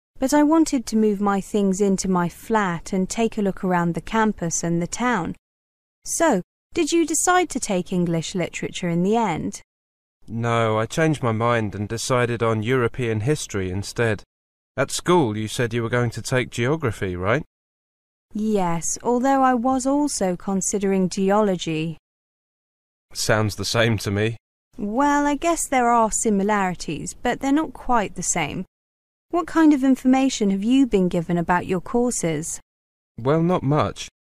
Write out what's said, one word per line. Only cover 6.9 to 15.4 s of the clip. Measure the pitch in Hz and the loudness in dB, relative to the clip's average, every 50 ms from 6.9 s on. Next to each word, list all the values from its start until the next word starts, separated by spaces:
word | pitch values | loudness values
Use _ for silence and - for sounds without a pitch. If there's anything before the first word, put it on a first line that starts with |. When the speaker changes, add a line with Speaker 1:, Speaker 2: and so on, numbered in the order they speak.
Speaker 1:
you | 330 339 320 | 2 2 2
decide | 294 320 - - 370 359 370 359 - | 2 0 0 2 2 4 4 2 0
to | - 247 | -2 -4
take | - - 196 180 175 - 196 | -4 -2 -2 -2 -2 -2 -2
English | 180 175 170 165 165 156 - - | 0 0 0 0 -2 -2 -4 -4
literature | 180 165 - - - 175 - - - 180 175 | -4 -4 -4 -6 -8 -8 -8 -8 -6 -4 -2
in | 170 170 175 | 0 2 2
the | 196 220 | 2 2
end? | 233 226 190 156 - 180 202 - - - _ _ _ _ _ _ _ _ _ _ _ - | 2 2 0 -2 -4 -6 -6 -8 -10 -16 _ _ _ _ _ _ _ _ _ _ _ -14
Speaker 2:
No, | - 110 117 117 117 117 117 113 110 110 107 | -8 -6 -2 0 0 2 2 2 2 2 0
I | 113 | -2
changed | - - 170 160 160 147 - | -2 0 0 2 2 2 0
my | 131 117 | 0 -2
mind | 110 107 117 120 120 113 110 101 - | 0 0 0 2 2 0 0 -2 -4
and | 101 104 | -6 -6
decided | 95 - - - - 131 123 123 120 117 104 | -6 -6 -6 -2 0 0 2 2 0 0 0
on | 117 113 113 110 104 | 0 0 0 0 0
European | 117 131 131 120 113 - - 123 113 110 107 | 0 0 2 0 0 -2 -2 -4 -2 -2 -2
history | 104 143 151 - - - - 98 92 90 | 0 0 -2 -2 -4 -6 -4 -4 -4 -4
instead. | 92 101 101 - - - 117 113 104 87 - _ _ _ _ _ _ _ _ _ - | -4 -6 -6 -6 -4 -2 0 0 -2 -4 -6 _ _ _ _ _ _ _ _ _ -4
At | 131 135 - | -4 -2 -2
school, | - - - 180 180 175 139 107 107 | -4 -4 0 2 4 4 4 2 0
you | 107 | -4